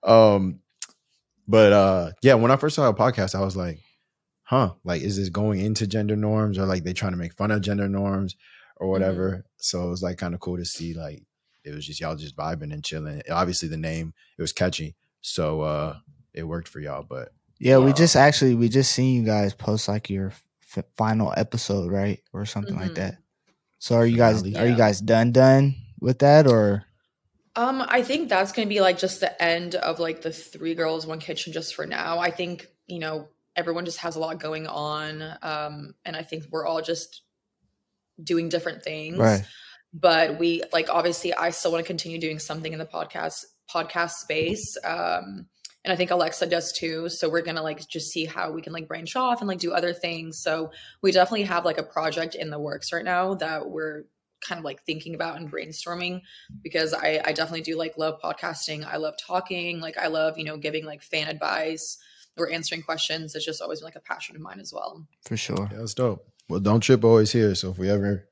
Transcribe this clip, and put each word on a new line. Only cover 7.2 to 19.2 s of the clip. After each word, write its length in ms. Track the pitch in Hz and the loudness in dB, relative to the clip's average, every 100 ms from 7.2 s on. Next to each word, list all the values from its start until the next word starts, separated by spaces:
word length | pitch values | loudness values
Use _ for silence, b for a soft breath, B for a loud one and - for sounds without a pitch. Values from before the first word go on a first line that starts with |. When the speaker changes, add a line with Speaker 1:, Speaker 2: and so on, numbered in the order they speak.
| 85 | -6
Speaker 1:
fun 160 | - 104 | -4 0
of 100 | 107 | 0
gender 300 | 98 101 101 | 0 -2 -2
norms 460 | 98 101 98 98 - b b b _ | -2 -2 -2 -4 -8 b b b _
or 100 | 95 | -2
Speaker 2:
Mm-hmm. 60 | |
Speaker 1:
whatever?" 520 | 95 95 90 92 95 - _ | 2 2 0 -2 -4 -10 _
So 260 | - 90 90 | -6 -4 -4
it 40 | |
was, 120 | 90 | -4
like, 140 | 90 87 | -6 -4
kinda 200 | 90 87 | -6 -6
cool 180 | - 90 | -6 -6
to 80 | |
see, 300 | 87 - 82 | -6 -8 -8
like, 300 | 82 78 73 _ _ _ _ | -8 -10 -14 _ _ _ _
it 100 | 147 | -16
was 120 | 73 147 | -14 -12
just 140 | 151 | -10
y'all 160 | 165 147 | -8 -8
just 200 | 156 - | -10 -8
vibing 360 | 156 160 147 | -6 -6 -8
and 100 | 76 | -10
chilling. 380 | - 78 76 73 - | -8 -8 -8 -10 -4
Obviously, 380 | 165 - - 82 | -2 0 -2 -4
the 80 | 80 | -6
name, 380 | 80 80 82 - _ - | -4 -6 -8 -12 _ -8
it 20 | |
was 140 | 82 | -6
catchy, 420 | - 90 - 78 - _ _ | 0 0 0 -10 -12 _ _
so, 400 | - - 78 78 | -8 -2 -2 0
uh, 360 | 76 76 76 71 _ _ _ | -2 -2 -4 -8 _ _ _
it 120 | - | -12
worked 240 | 80 85 85 | -8 -8 -10
for 120 | - | -12
y'all. 220 | 73 69 71 | -10 -10 -10
But 260 | 65 62 _ _ _ | -12 -12 _ _ _
Speaker 3:
Yeah, 180 | 127 131 | 8 10
we 140 | 135 | 10
Speaker 1:
uh, 40 | |
Speaker 3:
just 220 | 139 165 147 | 8 6 8
actually, 380 | 143 143 131 | 8 8 4
we 160 | 120 120 | 4 4
just 220 | 127 131 | 4 2
seen 220 | - 131 | 2 2
you 80 | 123 | 4